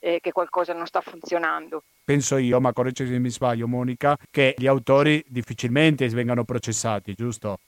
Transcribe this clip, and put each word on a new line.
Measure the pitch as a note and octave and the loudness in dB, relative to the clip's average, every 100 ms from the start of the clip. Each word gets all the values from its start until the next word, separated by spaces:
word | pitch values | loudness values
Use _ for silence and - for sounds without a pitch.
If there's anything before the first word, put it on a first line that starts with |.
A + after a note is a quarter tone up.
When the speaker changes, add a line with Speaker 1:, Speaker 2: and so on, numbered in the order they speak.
Speaker 1:
eh, | E3+ E3+ | -2 -2
che | F3+ | -2
qualcosa | E3 F3 F3+ F3 | -4 -2 -2 -4
non | E3+ E3+ | -4 -4
sta | F#3 | -6
funzionando. | - F3 - F3 E3 D#3+ D#3+ D#3+ _ _ | -6 -16 -6 -2 -2 -4 -6 -12 _ _
Speaker 2:
Penso | - C#3+ C3+ C3+ | -2 0 2 0
io, | B2 B2 | 2 2
ma | B2+ | 2
correggi | A#2+ B2+ B2+ B2+ | 0 -2 -2 -4
se | B2 | -2
mi | B2 | -2
sbaglio, | A#2 B2+ A#2 A#2 | -2 -2 0 -2
Monica, | B2 B2 B2 C#3+ C#3+ - | -2 -4 -2 0 0 -2
che | - C3 - | 4 4 4
gli | B2+ | 2
autori | C3+ B2 C3+ D3 D3+ D#3 | 2 4 4 6 2 0
difficilmente | B2 A2+ A#2 B2 C3 D#3+ D3 C3 | -8 -6 -6 -2 4 4 4 0
vengano | A2+ A#2+ A#2+ | 0 0 0
processati, | A#2 B2 - A2 A#2 G#2 G2+ | -2 -4 -2 -2 -2 -2 -6
giusto? | G2 A#2+ A2+ G#2+ F#2+ | -6 -6 -6 -8 -8